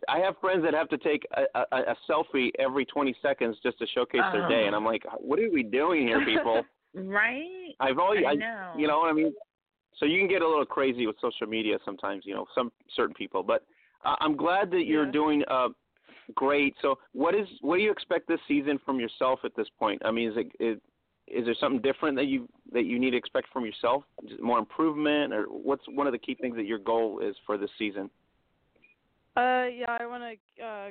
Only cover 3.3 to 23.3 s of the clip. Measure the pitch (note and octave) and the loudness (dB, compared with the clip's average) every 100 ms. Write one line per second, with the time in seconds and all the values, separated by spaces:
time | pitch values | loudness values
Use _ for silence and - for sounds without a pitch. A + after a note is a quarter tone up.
3.3 | C3+ A#2 G#2+ B2+ - A2+ B2+ B2 B2 G2 | 0 -2 -2 -4 -2 -4 -2 0 2 2
4.3 | G#2 G2 A2+ G#2 G#2 A2 A2 - A2 B2 | 0 2 2 4 2 0 -2 -4 -8 -2
5.3 | D#3 A3+ D3+ A2 B2 D#3+ E3 A#2+ A2+ - | 0 2 0 0 0 2 2 2 2 2
6.3 | A2 A#2 A2+ - _ _ F#3+ F#3+ G3+ A3+ | 2 2 2 0 _ _ -10 -2 0 0
7.3 | C4 F4 F#4 F4+ - C3+ - F#3 G#4 C#3+ | -2 -8 -12 -14 -2 0 2 4 4 4
8.3 | D3 A3+ G#3+ F#3 E3 D3+ D3 E3 D#3 D#3 | 2 -2 -8 -8 -2 0 2 2 2 0
9.3 | - - _ _ _ _ - D3 F#3 F#3+ | -2 -12 _ _ _ _ -2 0 2 2
10.3 | F#3+ D#3+ D#3 C3 - C3+ B2 A2+ - B2 | 2 2 2 0 0 0 2 -2 -2 -4
11.3 | - G#2+ A2 G#2+ G2+ - F#2+ G2+ G2 F2+ | -4 -4 -2 0 -2 -4 -8 -8 -8 -8
12.3 | G2+ G2 C3 A#2+ - - - F#2 - G2 | -10 -6 -4 -4 -8 -8 -2 -2 -2 -6
13.3 | F#2+ G2 A2+ - _ _ _ D3 C#3+ D3+ | -4 0 -2 -2 _ _ _ -4 0 0
14.3 | C#3+ E3 F#3+ G3 F3+ D#3+ D3+ C#3+ C#3+ D3+ | 0 2 2 2 0 2 2 2 2 2
15.3 | D3 - C3 B2 - _ _ _ - - | 2 2 2 0 -2 _ _ _ -20 -10
16.3 | - C3+ C#3+ C#3+ - C#3+ C3+ _ C3 E3 | 0 2 4 2 0 0 0 _ -2 2
17.3 | G3+ F#3+ - C#3 F3+ G#3+ - - E3+ - | 2 -2 -4 0 2 2 0 -2 -2 0
18.3 | E3 - D3 C#3+ C#3 - C3 A#2 - C3 | -2 0 0 0 -2 -2 -2 -4 0 0
19.3 | C3 A#2+ - G#2 - G#2+ F#2+ A2 A2+ A2+ | 0 -2 -4 -6 -2 -2 0 0 0 0
20.3 | A2+ G2 - A#2 G#2+ _ _ _ _ - | -2 -4 -2 -2 -2 _ _ _ _ -8
21.3 | A#2+ A#2 A2+ C#3+ C3 C3+ - D#3 C3+ C#3 | -4 -2 0 0 2 0 0 0 0 0
22.3 | C3+ A#2+ _ - A#2+ F#2+ A#2+ B2+ C3+ C3 | -2 -4 _ -4 -2 0 0 2 0 0